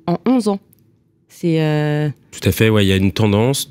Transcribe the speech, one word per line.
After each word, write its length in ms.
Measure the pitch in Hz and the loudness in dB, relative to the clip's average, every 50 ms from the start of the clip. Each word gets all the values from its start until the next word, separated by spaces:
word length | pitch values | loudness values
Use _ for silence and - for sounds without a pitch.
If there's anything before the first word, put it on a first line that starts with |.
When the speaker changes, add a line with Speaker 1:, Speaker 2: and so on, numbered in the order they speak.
| - | -6
Speaker 1:
en 120 | 170 175 - - | -6 -6 -2 0
onze 220 | 233 262 247 208 | 0 0 0 0
ans. 120 | 214 196 202 _ _ _ _ _ _ _ _ _ _ _ _ _ | -2 -4 -4 _ _ _ _ _ _ _ _ _ _ _ _ _
C'est, 340 | _ - - - 170 160 160 | _ -16 -6 -4 -2 0 0
euh, 460 | 156 151 151 151 151 151 147 151 151 151 139 _ _ _ | 0 0 0 0 -2 -2 -2 -2 -4 -4 -6 _ _ _
Speaker 2:
Tout 160 | - - - | -14 -4 -2
à 60 | 104 - | -2 0
fait, 160 | - 113 113 | 2 2 2
ouais, 160 | 107 104 101 | 4 2 2
il 20 | |
y 60 | 95 95 | 2 2
a 20 | |
une 160 | 95 98 98 | 2 0 0
tendance 560 | - - 110 104 101 104 113 131 139 - - - | 0 0 0 2 2 2 0 0 -2 -4 -6 -8